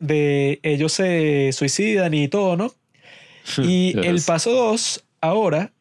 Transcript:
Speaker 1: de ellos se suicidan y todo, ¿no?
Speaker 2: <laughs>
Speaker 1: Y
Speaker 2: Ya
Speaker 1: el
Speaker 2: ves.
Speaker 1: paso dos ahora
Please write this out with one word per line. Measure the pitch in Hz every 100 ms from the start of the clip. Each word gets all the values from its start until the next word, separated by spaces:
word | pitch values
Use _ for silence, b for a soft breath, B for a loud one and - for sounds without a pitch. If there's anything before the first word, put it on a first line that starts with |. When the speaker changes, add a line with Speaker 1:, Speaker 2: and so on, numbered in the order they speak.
Speaker 1:
de | 147 151 147 143 139 147
ellos | 160 143 156
se | - 190 170 151 143 139
suicidan | 131 139 - 214 202 175
y | 151 143
todo, | 202 190 170
¿no? | 233 -
Speaker 2:
<laughs> | _ _ - - - - - -
Speaker 1:
Y | 170 180 185
Speaker 2:
Ya | 196
Speaker 1:
el | 175 175
Speaker 2:
ves. | 165
Speaker 1:
paso | 165 233
dos | 254 226 226 - - _ _
ahora | 160 208 196 151 208 _